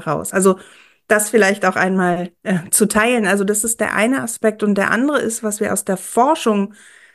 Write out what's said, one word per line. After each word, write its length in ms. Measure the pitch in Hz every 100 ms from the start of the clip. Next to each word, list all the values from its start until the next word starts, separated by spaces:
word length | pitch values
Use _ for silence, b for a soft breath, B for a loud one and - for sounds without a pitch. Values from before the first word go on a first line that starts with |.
| 160
raus. 260 | 151 -
Also 260 | 196 190 185 B B B B -
das 220 | 214 214
vielleicht 340 | 226 196 202
auch 120 | 185 185
einmal, 560 | 185 185 180 175 180 _
äh, 160 | 190 185 165
zu 160 | - 220
teilen. 400 | 214 226 247 196
Also 180 | 196
das 200 | 196 208
ist 160 | 226 -
der 140 | 214
eine 280 | - 226 269
Aspekt. 400 | 240 - 220 214
Und 120 | 208 202
der 140 | -
andere 300 | 220 285 285
ist, 220 | 226 226
was 180 | 214 208
wir 120 | 214
aus 120 | 202
der 120 | - 190
Forschung, 800 | - 233 262 320 233 208 196 B B B B